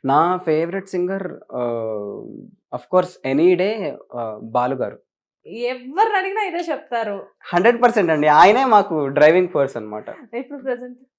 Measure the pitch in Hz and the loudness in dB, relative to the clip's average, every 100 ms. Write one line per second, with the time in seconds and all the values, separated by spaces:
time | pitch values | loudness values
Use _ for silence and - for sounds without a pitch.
0 | 135 143 170 180 170 156 170 190 190 185 | 2 2 2 0 -2 -2 -2 -6 -8 -6
1 | 180 196 180 151 - 123 123 117 113 107 | -4 -6 -8 -12 -12 -6 -4 -4 -6 -8
2 | 101 104 110 107 98 _ _ 127 - 185 | -8 -12 -14 -18 -20 _ _ -14 -2 -2
3 | 170 - 135 139 175 180 190 220 170 127 | -2 -6 -4 2 2 2 0 -4 -8 -10
4 | - 123 113 107 113 120 123 131 110 110 | -14 -10 -10 -10 -6 -2 -2 -4 -6 -8
5 | _ _ _ _ 147 214 240 254 247 311 | _ _ _ _ -18 -8 -8 -8 -8 -2
6 | 440 403 370 392 403 339 339 294 - 233 | 0 0 -4 -6 -6 -6 -6 -8 -6 -6
7 | 214 202 - _ - 175 202 233 240 220 | -6 -8 -12 _ -2 2 4 4 4 4
8 | 175 156 151 151 185 226 262 220 196 156 | 2 2 4 8 8 6 4 4 4 -2
9 | 139 139 151 175 180 156 135 120 107 107 | -2 6 6 6 2 0 -2 -2 -10 -12
10 | 107 107 247 233 269 285 254 247 247 247 | -12 -18 -12 -12 -10 -10 -8 -8 -10 -18
11 | 262 | _